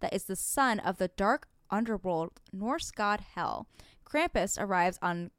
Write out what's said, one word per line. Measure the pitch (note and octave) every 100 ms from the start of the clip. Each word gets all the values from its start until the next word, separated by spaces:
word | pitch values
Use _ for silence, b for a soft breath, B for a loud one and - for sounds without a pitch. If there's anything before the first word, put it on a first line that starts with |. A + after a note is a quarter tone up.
that | -
is | G3
the | - F#3
son | - - C4 G#3+
of | - F#3+
the | F#3
dark | - G3 C#4 - _ -
underworld | G3+ A3+ G#3 F#3 E3 E3 - -
Norse | F#3+ G#3+ D#4+ -
god | - G#3 G#3 G3+
Hel. | - D#3 - - B B B -
Krampus | D4 E4+ A3+ G3 -
arrives | G3 F#3 F3 F3+
on | F3 E3+ F3